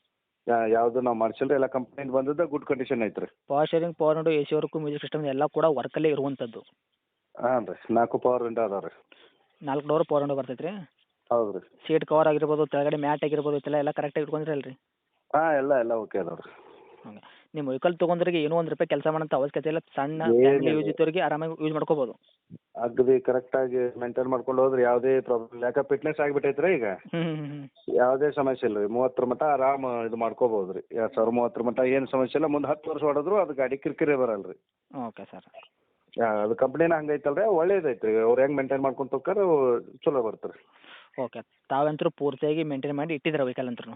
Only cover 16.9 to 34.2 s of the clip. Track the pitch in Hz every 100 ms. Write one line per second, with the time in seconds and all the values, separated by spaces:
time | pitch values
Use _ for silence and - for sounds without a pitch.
16.9 | - - 104 - - _ 156 139 131 175
17.9 | 170 170 175 170 170 151 170 160 147 165
18.9 | 147 156 156 156 143 143 147 156 160 -
19.9 | - 139 156 139 120 135 143 156 156 151
20.9 | 156 160 170 151 151 160 160 156 156 -
21.9 | 151 120 - _ _ _ - _ - 120
22.9 | 117 123 131 123 127 123 135 127 123 123
23.9 | 120 120 117 131 127 117 131 135 131 123
24.9 | 123 131 131 127 117 113 120 120 131 139
25.9 | 139 156 156 143 143 139 139 170 165 107
26.9 | 92 - 170 165 156 147 147 143 _ -
27.9 | 92 123 131 147 139 135 127 120 104 104
28.9 | 120 127 127 123 123 156 139 131 139 131
29.9 | 120 113 117 113 107 123 107 92 92 -
30.9 | - 110 - 113 120 117 117 117 113 127
31.9 | 135 127 131 123 143 156 147 135 151 160
32.9 | 143 147 143 147 208 151 135 127 135 131
33.9 | 107 147 139